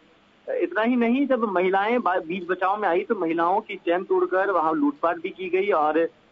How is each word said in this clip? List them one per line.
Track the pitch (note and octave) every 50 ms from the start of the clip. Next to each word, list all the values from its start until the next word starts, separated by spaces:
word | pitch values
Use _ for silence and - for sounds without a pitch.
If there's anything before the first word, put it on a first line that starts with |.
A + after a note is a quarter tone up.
| _ _ _ _ _ _ _ _ - -
इतना | - - F3+ - F3 G#3
ही | A3 A#3+ B3+
नहीं, | A#3+ A#3 A#3 A#3+ C#4 C#4+
जब | B3+ C4 A3+
महिलाएं | A#3 G#3+ F#3 F3 F#3 F#3 G3 G3 G3+ A3 A#3+ B3
बा-, | G3+ F3 F#3 F3 E3
बीच | D#3 F3+ G3 F3
बचाव | E3 F#3 F3+ F#3 F#3 G#3 G#3+
में | G#3 F3+
आई, | E3 F#3+ G3+
तो | - A#3
महिलाओं | F#3+ E3+ D#3+ E3 E3+ E3 F3 F#3+ G#3+
की | G#3 - G3+
चेन | - - F3 E3+ F#3 F#3+
तोड़कर | - F#3 F3+ F3+ F3+ F3+ F#3 G3 G3+
वहां | F#3 E3+ D#3 D#3+ E3
लूटपाट | D3+ C#3+ C#3+ C#3+ - - E3 F3
भी | E3+ D#3+ F#3+
की | - F3 F#3+ F3+
गई | E3+ F#3+ G3+ G3+
और | F#3 D#3 D3+ D3+ D3+ D#3+ E3 E3 - _ _ _